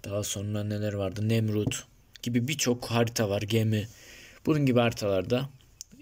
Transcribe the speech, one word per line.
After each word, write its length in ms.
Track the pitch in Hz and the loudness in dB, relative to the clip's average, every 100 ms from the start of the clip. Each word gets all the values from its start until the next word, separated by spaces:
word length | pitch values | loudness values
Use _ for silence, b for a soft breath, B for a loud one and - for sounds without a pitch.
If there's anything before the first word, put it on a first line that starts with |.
daha 200 | 101 101 | -4 -4
sonra 400 | 101 104 101 104 | -4 -4 -4 -4
neler 300 | 104 104 104 | -2 -2 -2
vardı? 360 | 101 95 104 107 | -2 -4 -2 2
Nemrut 540 | 113 107 107 104 - - - _ - | 2 2 0 0 -4 -12 -20 _ -10
gibi 240 | - 120 123 | -2 0 0
birçok 380 | 151 123 120 - | -2 0 -2 0
harita 440 | 117 117 - 107 | 0 0 0 0
var. 120 | 101 | 0
Gemi. 460 | 104 113 110 107 101 B B B B B - | 0 2 2 0 -2 B B B B B 0
Bunun 200 | 151 135 | 2 4
gibi 140 | 120 | 4
haritalarda 680 | 117 117 104 95 95 123 139 - - _ - - | 4 0 0 0 2 -2 -2 -10 -20 _ -20 -16